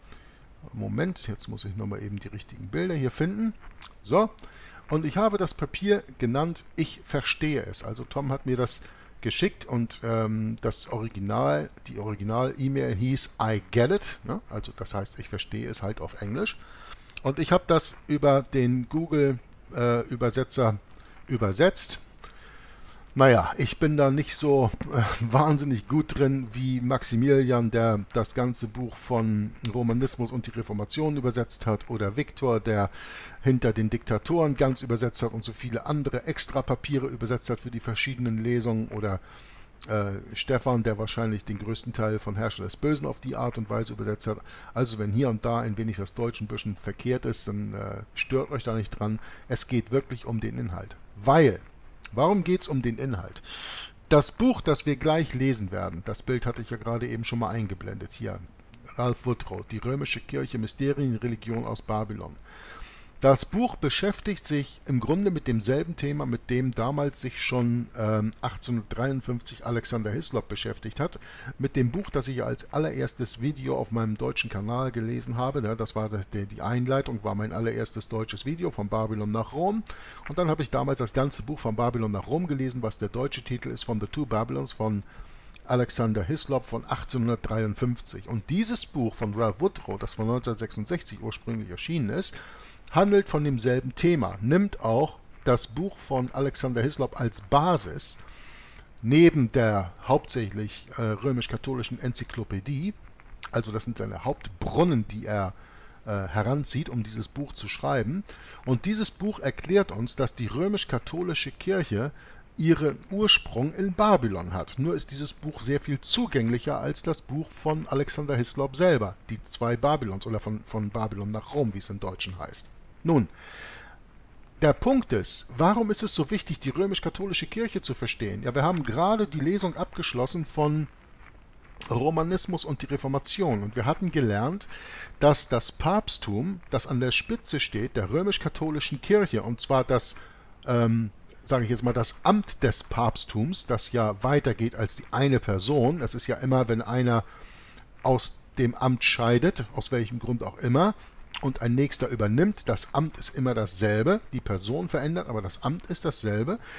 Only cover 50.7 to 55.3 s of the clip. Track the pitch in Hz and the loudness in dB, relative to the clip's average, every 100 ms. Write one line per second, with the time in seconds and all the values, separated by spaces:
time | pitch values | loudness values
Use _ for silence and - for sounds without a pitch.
50.7 | 87 98 - - - 113 151 143 92 - | -6 -10 -14 -18 -2 6 8 8 6 -6
51.7 | - - - - 107 156 202 170 180 - | -20 -20 -14 -6 2 4 4 4 0 2
52.7 | 135 120 113 135 101 87 - - - - | 0 0 -2 -4 -4 -8 -14 -14 -12 -10
53.7 | - - - - 151 - - 247 - - | -10 -12 -12 6 6 6 4 2 2 2
54.7 | 143 147 135 147 160 160 | 2 2 0 2 2 2